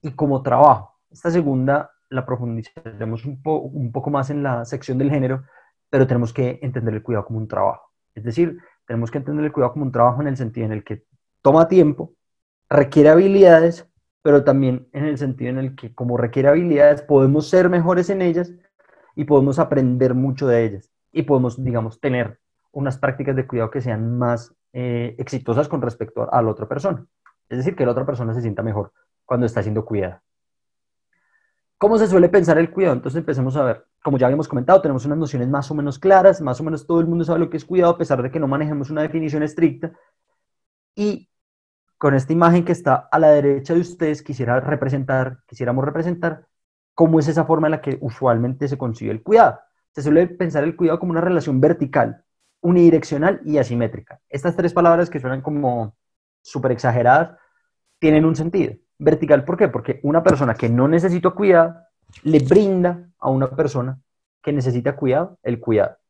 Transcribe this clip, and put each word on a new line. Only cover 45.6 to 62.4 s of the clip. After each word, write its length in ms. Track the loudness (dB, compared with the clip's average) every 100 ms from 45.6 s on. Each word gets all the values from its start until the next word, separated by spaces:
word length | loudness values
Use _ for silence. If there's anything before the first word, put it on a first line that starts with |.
| -4 -2
representar 640 | -4 -4 -6 -4 -6 -8 _ _ _ _ _ 0
cómo 240 | 4 4
es 80 | 2
esa 160 | -2
forma 240 | 0 0 0
en 40 |
la 100 | -2
que 160 | -6 -8
usualmente 720 | -10 -2 0 0 -2 -4 -8
se 80 | -6
concibe 340 | -8 -8 -8
el 100 | -8
cuidado. 380 | 0 4 4 0 _ _ _
Se 80 | -8
suele 260 | 2 2 2
pensar 360 | -2 -4 -2
el 140 | -4 -2
cuidado 220 | -2 -2
como 120 | -2
una 100 | -2
relación 380 | 0 -2 -2 0
vertical, 640 | 2 0 -2 -2 -2 -6 _ _ _ _
unidireccional 800 | 0 6 6 4 0 -2 -2 -2
y 140 | -2 -2
asimétrica. 640 | -2 -2 -4 -6 -18 -20 _
Estas 260 | -6 -4 -2
tres 180 | -2
palabras 360 | 2 4 2 0
que 100 | -4
suenan 220 | -6 -8
como 560 | -6 -4 -4 -4 -8 _ _ _ _ _
súper 300 | -12 -4 -2
exageradas, 680 | -2 0 2 4 4 2 _ _ _ _ _ _ _
tienen 240 | 2 4
un 140 | 2 0
sentido. 380 | -2 -2 -4 -6 _ _
Vertical, 440 | 0 0 4 2
¿por 140 | 2 0
qué? 100 | 0
Porque 300 | -2 -8 -6
una 200 | 0 2
persona 300 | 2 2 0
que 160 | 0 0
no 180 | 2 2
necesita 440 | 2 0 0 -2
cuidado 440 | 0 4 4 4 -2 _ _ _ -8
le 160 | 2
brinda 720 | 2